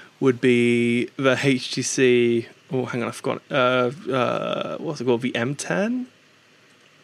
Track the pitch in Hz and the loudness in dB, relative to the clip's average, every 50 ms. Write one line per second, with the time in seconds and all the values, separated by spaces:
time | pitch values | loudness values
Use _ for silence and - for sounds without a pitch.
0 | - - _ - 127 135 123 120 - 127 120 120 120 120 120 120 120 120 120 123 | -20 -18 _ 0 2 2 2 4 4 4 4 4 4 4 4 2 2 2 2 0
1 | 113 - - - 135 135 127 - - 139 131 123 - - - 139 123 - - 139 | -2 -4 -4 0 2 2 2 2 2 2 2 0 -2 -6 -6 -4 -4 -2 0 2
2 | 131 123 123 120 120 120 120 117 113 - - _ _ - - 127 123 120 - 120 | 4 4 6 4 4 2 2 0 -2 -6 -12 _ _ -6 -4 -4 -4 -4 -4 -6
3 | 113 110 - - - 135 120 - - - 139 139 123 123 127 127 123 123 139 175 | -6 -6 -6 -6 -6 -6 -6 -6 -6 -4 0 0 2 2 2 2 0 -2 -4 -6
4 | - - 135 127 120 120 117 107 - - - - - - - - - 160 151 143 | -6 -4 -2 0 0 0 -2 -2 -4 -4 -4 -4 -6 -6 -8 -8 -8 -8 -8 -4
5 | 120 123 120 117 127 120 - 117 117 131 143 - - - 170 180 202 233 247 254 | 0 0 0 0 0 -2 -4 -4 -4 -4 -4 -6 -6 -4 -2 -2 -2 -2 -4 -6
6 | 247 - _ _ _ _ _ _ _ _ _ _ _ _ _ _ _ _ _ _ | -8 -10 _ _ _ _ _ _ _ _ _ _ _ _ _ _ _ _ _ _